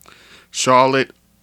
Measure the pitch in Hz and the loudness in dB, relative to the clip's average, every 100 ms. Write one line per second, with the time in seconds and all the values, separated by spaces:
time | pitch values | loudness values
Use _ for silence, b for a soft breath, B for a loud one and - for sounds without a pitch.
0 | B B B B B - 127 127 135 135 | B B B B B -6 0 2 2 -2
1 | 127 _ _ _ | -4 _ _ _